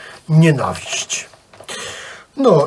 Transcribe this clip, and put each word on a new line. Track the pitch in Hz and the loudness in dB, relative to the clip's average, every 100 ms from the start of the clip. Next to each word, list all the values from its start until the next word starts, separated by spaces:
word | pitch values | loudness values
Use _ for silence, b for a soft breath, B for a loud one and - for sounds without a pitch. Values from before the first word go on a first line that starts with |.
| B B - | B B 0
nienawiść. | 160 165 139 - - - - - - - - _ - - B B B B B B - | 4 4 4 -2 -6 -10 -10 -8 -10 -12 -20 _ -20 -18 B B B B B B 0
No | 262 160 | 4 4